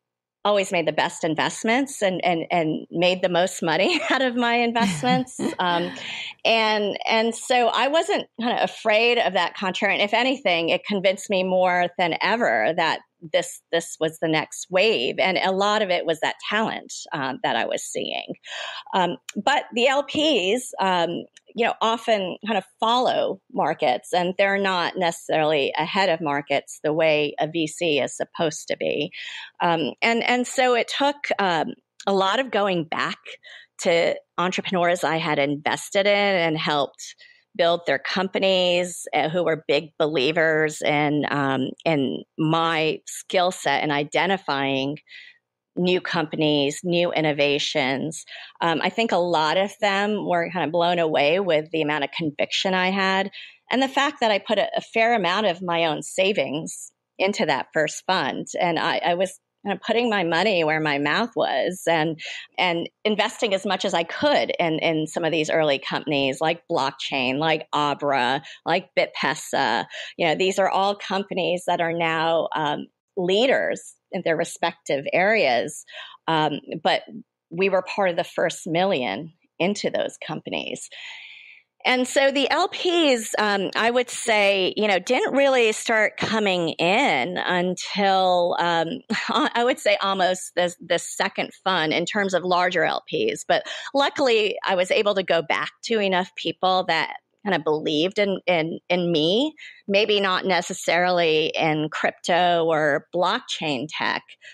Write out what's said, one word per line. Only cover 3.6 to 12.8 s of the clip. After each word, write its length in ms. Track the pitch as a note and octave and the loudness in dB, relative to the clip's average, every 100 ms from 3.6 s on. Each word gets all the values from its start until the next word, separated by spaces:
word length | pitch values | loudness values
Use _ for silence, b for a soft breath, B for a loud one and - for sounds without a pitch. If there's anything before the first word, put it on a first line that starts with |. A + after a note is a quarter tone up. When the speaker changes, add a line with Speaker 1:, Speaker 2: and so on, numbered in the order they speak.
Speaker 1:
money 360 | E3 D#3+ E4+ D#4+ - | 0 2 2 0 0
<laughs> 40 | |
out 100 | C4+ | 0
of 160 | C4 A#3+ | 0 0
my 200 | A#3+ A#3+ | 0 2
investments. 840 | A#3 A#3 G#3 D#3+ B3 B3+ B3+ - - | 0 0 0 0 0 0 -2 -6 -6
Speaker 2:
<laughs> 120 | - | -2
Speaker 1:
Um, 320 | F3+ E3+ F3+ B B B B B | 0 0 -2 B B B B B
and, 540 | - A3+ A3 G#3+ G#3 - - | 2 2 2 0 0 -4 0
and 260 | A3+ A3+ | 0 0
so 340 | A3+ - B3 A#3+ | -2 0 2 4
I 200 | - C4+ | 2 2
wasn't 380 | D#4+ F4 D#4 - - | 2 0 -2 -4 -6
kinda 240 | A#3 A3+ | -2 0
afraid 560 | F#3 - A3 G#3+ A#3+ A#3 | -2 -2 2 4 4 4
of 140 | F#3 | 2
that 220 | F#3 E3+ - | 0 -2 -2
contrarian. 480 | F#3+ F3+ G#3 D#3 | -4 -2 0 0
If 80 | G3+ | 2
anything, 560 | A3+ C4 C4 F#3+ E3+ E3 | 2 2 0 0 0 2
it 160 | F3+ | 0
convinced 460 | - G3+ F#3+ F#3+ - | 0 0 0 0 -2
me 140 | F#3+ | -2
more 420 | F#3 F#3 F#3 F3+ F3 - | 2 2 2 2 0 0
than 200 | F3 - | -2 0
ever 540 | F3 A3+ F3+ A2+ A2 | 0 0 2 2 2
that 240 | E3+ | 2